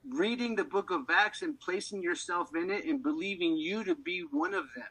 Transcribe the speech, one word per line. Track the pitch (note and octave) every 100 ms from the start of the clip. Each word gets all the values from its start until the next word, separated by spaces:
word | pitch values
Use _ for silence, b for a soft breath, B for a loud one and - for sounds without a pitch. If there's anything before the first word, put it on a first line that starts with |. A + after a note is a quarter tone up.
| C3+
reading | B2+ G3+ B3 A#3+ G#3+
the |
book | D#3 G3 G3
of | F3 B2+
Acts | E3+ G#3 -
and | F3 D3
placing | - F#3 - G3+
yourself | F3 E3+ - F3+ D#3+ E3
in | F3+
it | G3+ D#4
and | C4+
believing | - D#3 F3 G3+ A#3+ D#3+
you | D#3+ G#3
to | G3 D#3
be | C#3+ F3+
one | E3 G3+ -
of | G3 B3+ B3+
them | G#2+